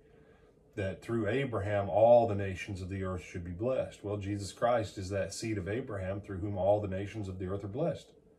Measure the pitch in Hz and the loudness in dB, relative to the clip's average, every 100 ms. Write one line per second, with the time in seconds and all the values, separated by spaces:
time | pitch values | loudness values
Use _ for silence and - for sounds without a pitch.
0 | - - - - - _ _ - 95 87 | -20 -20 -20 -20 -20 _ _ -6 -6 -6
1 | - 117 101 127 131 104 98 101 98 92 | -4 -2 0 0 -2 -2 0 0 2 6
2 | 117 120 113 98 98 92 - 92 92 98 | 10 10 8 0 -2 -6 -8 -8 -6 -6
3 | 92 92 - 92 87 87 117 131 - - | -4 -6 -8 -10 -8 -4 -2 -2 -4 -8
4 | 101 104 98 101 95 - 120 120 98 - | -6 -6 -4 -6 -6 0 2 2 0 -8
5 | 92 101 87 - 113 101 87 113 - 104 | -4 -4 -4 -6 -4 -4 -4 -4 -4 -6
6 | 92 101 101 95 104 98 95 104 101 92 | -6 -6 -8 -6 -4 2 4 4 2 -4
7 | 101 107 95 92 92 101 101 113 165 135 | -6 -8 -8 -8 -6 -6 -6 -2 -2 -4
8 | - - _ | -12 -20 _